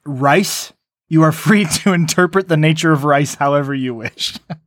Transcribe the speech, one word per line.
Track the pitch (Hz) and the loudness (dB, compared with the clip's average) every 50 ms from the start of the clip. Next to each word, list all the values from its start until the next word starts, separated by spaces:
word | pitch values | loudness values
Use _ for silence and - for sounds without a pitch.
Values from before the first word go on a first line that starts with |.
| - | -12
rice, | 147 143 127 135 139 147 180 208 - - - - - _ _ _ _ _ _ _ - | -10 -6 -2 2 2 2 2 2 0 -4 -8 -10 -12 _ _ _ _ _ _ _ -2
you | 160 160 160 | 2 4 4
are | 156 156 | 4 2
<laughs> | |
free | 160 - 151 220 208 208 | 0 2 2 2 2 2
to | 156 - - - 208 185 | 0 -2 -2 -2 0 0
interpret | 175 170 156 - - 180 175 170 190 190 185 | 0 0 0 0 0 0 0 0 -2 -2 0
the | 165 156 | 0 2
nature | 151 156 160 160 165 165 160 | 2 2 2 2 2 2 2
of | 143 139 | 2 2
rice | 151 143 143 147 - - | 2 2 2 0 -2 -4
however | - 143 143 143 143 143 135 139 | -2 -2 0 0 0 -2 -2 -4
you | 135 131 127 120 | -6 -6 -6 -8
wish. | 113 110 113 - - - - - - _ | -8 -10 -12 -10 -8 -8 -8 -8 -10 _
<laughs> | - 165 - _ | -14 -16 -16 _